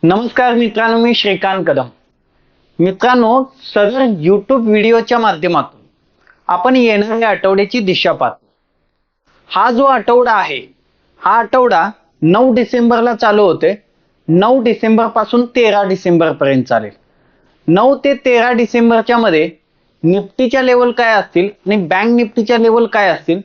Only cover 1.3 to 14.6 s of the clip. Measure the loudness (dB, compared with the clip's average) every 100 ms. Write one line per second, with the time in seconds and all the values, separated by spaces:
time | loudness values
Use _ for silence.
1.3 | -2 -4 -4 -2 -2 -4 _ _ _ _
2.3 | _ _ _ _ -4 -2 0 0 2 2
3.3 | 0 -2 _ -6 -2 0 0 -2 0 0
4.3 | 0 0 -2 0 0 2 0 0 -2 0
5.3 | -2 -2 -2 -4 _ _ _ _ _ _
6.3 | _ -6 -2 0 2 2 0 -2 -2 -2
7.3 | -2 0 0 -2 -4 -4 -2 -2 -2 -4
8.3 | -6 _ _ _ _ _ _ _ _ _
9.3 | _ _ -2 0 2 2 2 2 2 2
10.3 | 0 -2 -8 -12 _ _ _ _ _ 0
11.3 | 0 2 0 2 2 -2 -8 _ _ 0
12.3 | 2 2 2 0 0 2 2 0 0 0
13.3 | 2 2 2 -2 -2 _ _ _ _ 0
14.3 | 2 4 2